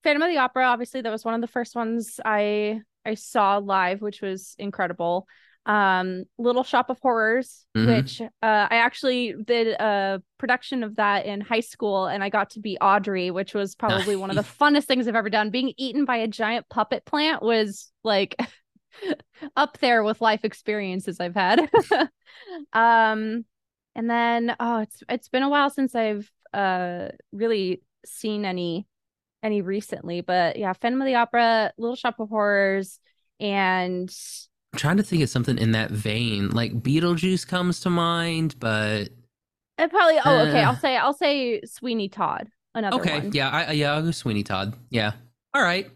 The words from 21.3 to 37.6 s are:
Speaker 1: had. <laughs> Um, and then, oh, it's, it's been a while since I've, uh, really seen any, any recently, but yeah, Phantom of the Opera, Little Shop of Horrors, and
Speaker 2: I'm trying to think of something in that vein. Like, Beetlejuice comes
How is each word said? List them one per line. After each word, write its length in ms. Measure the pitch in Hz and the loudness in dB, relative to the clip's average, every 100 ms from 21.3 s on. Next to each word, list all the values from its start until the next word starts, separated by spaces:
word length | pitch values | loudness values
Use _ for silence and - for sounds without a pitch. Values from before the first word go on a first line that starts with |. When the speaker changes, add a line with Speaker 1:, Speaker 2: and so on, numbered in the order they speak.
Speaker 1:
had. 360 | 190 185 247 311 453 - | 0 4 4 4 2 4
<laughs> 200 | - 269 _ _ - 415 339 294 | 0 0 _ _ -20 -16 -16 -4
Um, 720 | 226 233 233 220 220 220 233 226 _ _ _ _ | 2 6 6 4 2 -4 -6 -10 _ _ _ _
and 140 | - 233 | -6 -2
then, 460 | 233 233 233 233 - | 0 2 2 -2 -2
oh, 180 | 233 233 | -2 -2
it's, 220 | 214 - - | -4 -10 -8
it's 200 | 240 - | -8 -2
been 140 | 254 | 0
a 60 | 269 | 2
while 220 | 294 285 | 2 2
since 240 | 277 269 | 0 -2
I've, 360 | 240 220 208 208 _ _ | 0 -2 -2 -8 _ _
uh, 540 | - 196 180 180 175 - - _ | -2 0 0 -2 -6 -10 -12 _
really 500 | 202 226 220 185 180 _ _ | -4 -2 0 -2 -4 _ _
seen 400 | - - 220 208 | -20 -10 -6 -4
any, 420 | 202 180 175 170 - _ _ _ _ _ | -4 -4 -4 -6 -8 _ _ _ _ _
any 180 | 220 208 | -4 -2
recently, 600 | 180 202 - - 170 175 | -2 -6 -6 -12 -8 -8
but 360 | 175 180 170 - | 0 2 2 0
yeah, 160 | 196 | -4
Phantom 280 | 185 233 254 | -2 -2 -2
of 60 | 269 | 0
the 100 | 240 | 2
Opera, 560 | 240 240 233 226 214 - | 2 4 4 4 0 -2
Little 180 | 233 254 | -6 -2
Shop 240 | 247 233 | -4 -4
of 80 | 214 | -4
Horrors, 720 | 220 208 202 196 196 196 - _ _ _ _ | 0 2 4 2 0 -4 -12 _ _ _ _
and 720 | 208 196 190 185 180 180 185 - - - - _ _ | -2 0 2 2 0 -4 -6 -12 -16 -18 -20 _ _
Speaker 2:
I'm 40 | - | -4
trying 200 | 143 190 | 2 2
to 40 | |
think 200 | 202 170 | 2 0
of 80 | 131 | 2
something 280 | 127 120 123 | 0 0 0
in 140 | 113 | 2
that 180 | 110 110 | 2 0
vein. 600 | 107 110 110 120 104 98 | -4 -2 -2 -2 -2 0
Like, 320 | 113 117 117 | 0 -2 -2
Beetlejuice 640 | 123 151 175 175 185 185 - | 0 0 2 0 0 -2 -2
comes 340 | 180 | -2